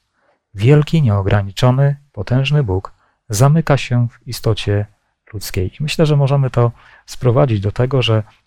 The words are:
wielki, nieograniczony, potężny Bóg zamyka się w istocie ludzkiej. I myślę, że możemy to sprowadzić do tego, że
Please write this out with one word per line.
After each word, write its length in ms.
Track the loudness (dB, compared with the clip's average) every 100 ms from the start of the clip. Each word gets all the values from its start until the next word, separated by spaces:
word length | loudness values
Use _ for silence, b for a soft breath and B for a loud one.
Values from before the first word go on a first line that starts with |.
| _ _ _ _ _
wielki, 480 | -2 4 4 4 0
nieograniczony, 920 | 2 0 0 -2 -2 0 0 2 0 -2 _
potężny 500 | -12 -2 -2 0 0
Bóg 300 | 0 -2 -6 _ _ _ -8
zamyka 480 | 0 2 2 2 -2
się 320 | 0 -2 -2
w 200 | _ -14
istocie 580 | -6 -4 -2 -2 -2 -4 _ _ _ _
ludzkiej. 320 | -14 -8 -6 -6
I 160 | -6
myślę, 240 | -6 0 2
że 100 | 2
możemy 340 | 2 0 0
to 220 | 0 0 b b b -18
sprowadzić 540 | -4 0 2 2 0
do 120 | -2
tego, 300 | -2 -2 0
że 200 | 0 0 -2 b